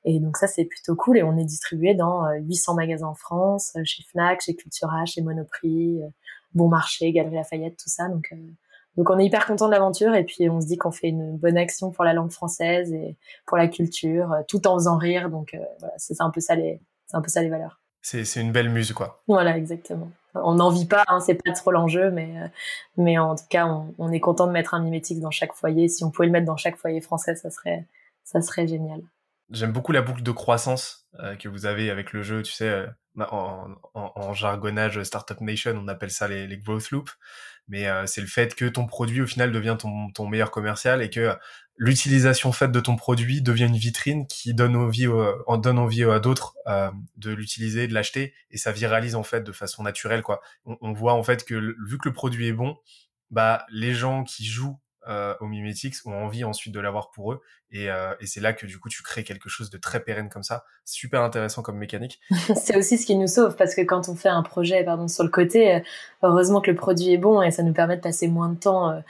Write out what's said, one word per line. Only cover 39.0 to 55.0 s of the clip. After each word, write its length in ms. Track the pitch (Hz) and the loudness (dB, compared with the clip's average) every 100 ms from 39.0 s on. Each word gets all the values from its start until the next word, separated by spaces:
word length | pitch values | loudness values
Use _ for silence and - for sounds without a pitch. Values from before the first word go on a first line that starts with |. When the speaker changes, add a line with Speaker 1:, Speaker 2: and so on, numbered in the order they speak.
| 117 123 | -4 -2
Speaker 2:
au 60 | 127 | -2
final, 260 | 123 123 | 0 0
devient 240 | 113 110 113 | 0 -2 -4
ton, 320 | 110 104 104 | -6 -8 -6
ton 120 | 101 104 | -6 -2
meilleur 240 | 110 104 | 0 0
commercial 520 | - 107 104 127 127 | -2 -4 -2 0 0
et 80 | 107 | 0
que 260 | 117 113 95 - - _ - | -2 -2 -2 -10 -20 _ 0
l'utilisation 760 | 117 131 139 135 127 127 131 | 2 4 4 6 6 4 2
faite 200 | 120 135 | 2 2
de 80 | 123 | 2
ton 160 | 120 113 | 2 0
produit 460 | - 120 120 143 | 2 0 0 0
devient 240 | 123 117 120 | 2 4 4
une 100 | 117 | 2
vitrine 500 | 117 113 143 147 139 | 0 -2 -2 -2 -4
qui 280 | - 123 | -8 -4
donne 220 | 113 120 120 | 2 4 4
envie 300 | 120 110 123 | 2 2 2
au-, 280 | 113 107 101 - | 2 2 -2 -2
en 120 | 113 | 0
donne 200 | 120 123 | 2 2
envie 260 | 120 113 | 2 2
à 160 | 117 110 | 4 4
d'autres, 340 | 120 127 - - - | 2 0 -4 -12 -4
euh, 240 | 101 95 98 - - | -2 -2 -6 -16 -14
de 140 | 107 | -10
l'utiliser, 560 | 107 107 - 110 113 120 | -8 -8 -6 -4 -4 -2
de 60 | |
l'acheter, 400 | 110 101 131 135 - _ | -2 -2 -4 -8 -10 _
et 60 | - | -6
ça 160 | - | -6
viralise, 420 | 104 113 113 117 | -2 0 2 0
en 100 | 113 | -4
fait, 180 | 107 120 | -2 -4
de 100 | 107 | -4
façon 300 | 95 101 - | -10 -12 -8
naturelle, 400 | 104 101 110 113 | -8 -6 -2 -2
quoi. 180 | 110 101 - _ | -2 -6 -6 _
On, 140 | - 117 | -16 -10
on 140 | 110 | -8
voit, 180 | 104 117 | -2 2
en 100 | 120 | 2
fait, 220 | 117 120 | 2 0
que 100 | - | -2
le, 220 | 113 110 113 104 | -6 -6 -8 -10
vu 120 | 120 | -6
que 100 | 143 | -6
le 60 | |
produit 340 | 127 131 120 117 | -4 -4 -2 -2
est 60 | |
bon, 240 | 113 131 156 _ - _ _ _ | -2 -4 -6 _ -20 _ _ _
bah, 360 | 113 113 113 - | 2 4 2 -2
les 220 | 110 120 | -6 -2
gens 320 | 120 131 135 | -2 -2 -2
qui 220 | 123 - 110 | -6 -8 -8
jouent, 320 | 113 135 139 _ _ | -6 -6 -8 _ _